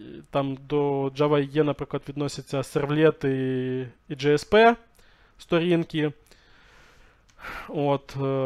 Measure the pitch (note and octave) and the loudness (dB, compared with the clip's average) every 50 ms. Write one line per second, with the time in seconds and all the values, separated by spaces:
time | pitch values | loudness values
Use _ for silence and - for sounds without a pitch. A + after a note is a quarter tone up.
0 | - B2 C#3 - D3+ - - C#3+ C#3 C#3 C3+ C3 C#3 C3+ D3 D3 C#3+ C#3+ C#3 C#3 | -18 -18 -18 -18 -12 -6 -2 -2 -2 -2 -4 -8 -8 -4 0 0 2 2 0 0
1 | C3+ C3+ C3+ C3+ D3+ D3 D3+ D3 C#3 C#3 C3+ D3+ D3+ D3 C#3 - D3+ - - C#3 | -2 -2 0 0 2 2 2 2 0 0 0 0 2 2 0 -4 -6 -8 -8 -10
2 | - - C#3 C#3+ D3 C#3 - - C#3 - - C#3+ C3 - - D#3 C#3 C#3 D3 D3+ | -8 -8 -8 -6 -6 -6 -6 -8 -12 -6 -6 -6 -4 -2 -2 -2 -2 0 2 4
3 | D#3 D#3 D3+ - - C#3 C3+ C3 C3 C3 C3 B2+ B2+ B2+ B2+ B2+ C3 B2+ - _ | 4 4 4 4 0 -2 -2 0 -2 -2 -2 -4 -4 -4 -4 -6 -6 -10 -12 _
4 | _ - E3 C3+ C3 D3 D3 D3 - - - G#3 A3+ A#3 A#3 - - _ _ _ | _ -14 -10 -2 0 2 2 2 2 2 4 6 6 6 4 2 -2 _ _ _
5 | - _ _ _ _ _ _ - - - F3+ E3+ E3 F3+ F3 E3+ E3 - - D#3+ | -20 _ _ _ _ _ _ -18 -8 -2 0 0 2 2 2 0 0 -2 -2 -2
6 | D3+ D3+ C#3+ _ _ _ - _ _ _ - - - - - - - - - - | -2 -2 -4 _ _ _ -20 _ _ _ -20 -20 -20 -20 -20 -20 -20 -20 -20 -20
7 | - - _ _ _ _ _ - - - - - - - D4 E3+ C#3+ C#3+ C#3 C3+ | -20 -20 _ _ _ _ _ -20 -16 -14 -14 -14 -12 -8 -4 -2 0 2 0 0
8 | - - - C3+ C#3 C3+ C3+ C3+ C3 | -2 -6 -8 -4 -2 -2 0 0 0